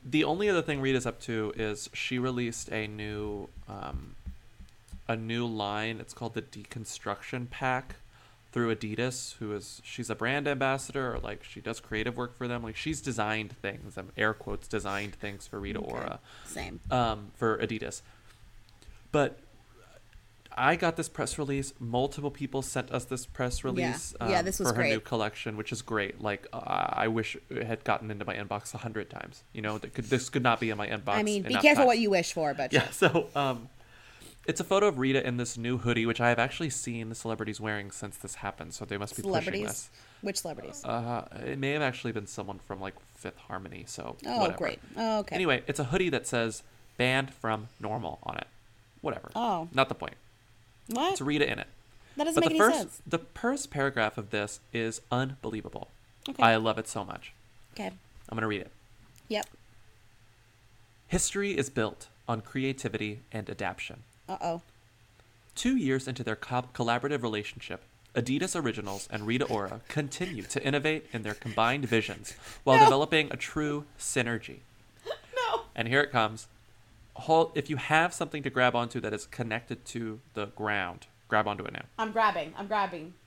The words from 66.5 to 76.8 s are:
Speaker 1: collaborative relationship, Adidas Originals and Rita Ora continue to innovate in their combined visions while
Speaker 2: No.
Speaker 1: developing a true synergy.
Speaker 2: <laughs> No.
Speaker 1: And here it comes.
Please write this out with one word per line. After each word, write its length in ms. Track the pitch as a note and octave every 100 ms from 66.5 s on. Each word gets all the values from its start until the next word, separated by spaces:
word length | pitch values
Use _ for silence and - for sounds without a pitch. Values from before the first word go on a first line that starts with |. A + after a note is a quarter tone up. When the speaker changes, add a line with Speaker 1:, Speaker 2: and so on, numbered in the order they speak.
| B2 B2
Speaker 1:
collaborative 480 | - A#2 A#2+ C#3+ C#3+
relationship, 640 | A#2 G#2+ G#2 - - F#2 - _ - -
Adidas 440 | A#2 C#3 F3 F3+
Originals 480 | C#3 G#2+ G2+ G2 -
and 160 | A2 G#2
Rita 180 | A#2+ C#3
Ora 360 | A2 G2 A2 -
continue 540 | - C#3+ - F3+ E3
to 200 | D3 - C3+
innovate 400 | C#3+ D3 D#3 -
in 80 | A#2+
their 100 | G#2+ G#2
combined 500 | A#2 G#2+ A2+ C3+ B2+
visions 480 | A2+ - G2+ - - - -
while 140 | - C3+
Speaker 2:
No. 60 | -
Speaker 1:
developing 460 | C3+ D#3 D#3+ D3+
a 60 | C#3
true 480 | - - D3+ D3 D3 -
synergy. 600 | - - A#2 A#2 - - - - - - -
Speaker 2:
<laughs> 40 | - - B4+
No. 260 | A#4 A4 - -
Speaker 1:
And 120 | A#2
here 140 | C3
it 100 | C#3+
comes. 360 | B2+ A2 A2 - - - -